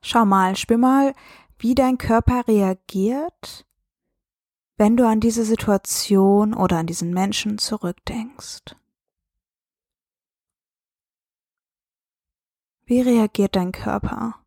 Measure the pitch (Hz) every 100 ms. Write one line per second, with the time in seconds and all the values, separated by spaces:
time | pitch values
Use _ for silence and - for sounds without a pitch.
0 | - 240 214 190 185 196 - 233 254 269
1 | 277 277 - - _ _ 226 254 262 254
2 | - 226 - 247 240 214 190 185 - 190
3 | 196 269 330 _ - - _ _ _ _
4 | _ _ _ _ _ _ _ _ 208 233
5 | 240 220 233 226 220 220 - 196 - -
6 | - 196 190 202 214 220 185 170 165 170
7 | 170 180 196 208 214 208 - 214 180 180
8 | - 233 226 - - - - - _ _
9 | _ _ _ _ _ _ _ _ _ _
10 | _ _ _ _ _ _ _ _ _ _
11 | _ _ _ _ _ _ _ _ _ _
12 | _ _ _ _ _ _ _ _ _ 240
13 | 247 233 214 - 196 190 180 - 214 208
14 | - - 226 -